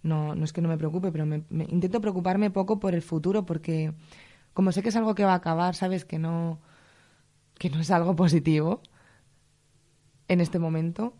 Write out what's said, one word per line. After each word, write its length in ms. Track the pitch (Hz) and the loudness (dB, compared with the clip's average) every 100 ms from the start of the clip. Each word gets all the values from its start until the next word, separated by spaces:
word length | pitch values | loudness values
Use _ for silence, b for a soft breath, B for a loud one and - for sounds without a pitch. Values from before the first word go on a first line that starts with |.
no, 320 | 160 156 151 | 0 -2 -2
no 100 | 156 | -4
es 80 | 156 | -4
que 60 | - | -2
no 60 | 165 | -2
me 80 | 160 | 0
preocupe, 340 | 156 170 190 | -2 -2 -4
pero 140 | 156 151 | -2 -2
me, 160 | 151 156 | -4 -4
me 140 | 156 | -6
intento 360 | 160 175 180 226 | -2 0 0 0
preocuparme 500 | 214 185 180 190 208 | -2 -2 0 2 2
poco 300 | 196 190 214 | 0 0 0
por 140 | 196 | 0
el 80 | 175 | -2
futuro, 420 | - 165 160 208 180 | -2 -2 0 0 -2
porque 460 | 165 160 160 156 156 B B B B B | -6 -2 -2 -2 -6 B B B B B
como 180 | - 190 | 2 2
sé 100 | 180 | 2
que 60 | 214 | 0
es 60 | 220 | 0
algo 180 | 220 | 0
que 100 | 202 | 2
va 80 | 202 | 2
a 40 | 180 | 2
acabar, 380 | 175 165 180 | 2 0 0
¿sabes? 300 | 175 185 185 | 0 -2 -4
Que 140 | - 160 | -4 -6
no, 420 | 160 165 165 160 b b b b b b b _ _ _ | -4 -2 -4 -6 b b b b b b b _ _ _
que 120 | 170 | -4
no 100 | 147 | -2
es 100 | 160 | 2
algo 240 | 180 170 170 | 2 2 4
positivo 640 | 175 160 147 156 156 220 - b b b b _ _ _ _ _ _ _ _ _ _ | 4 4 4 2 2 -4 -8 b b b b _ _ _ _ _ _ _ _ _ _
en 120 | 180 | 2
este 180 | 170 175 | 2 0
momento 560 | 165 160 165 170 226 - | -2 -2 -4 -4 -8 -8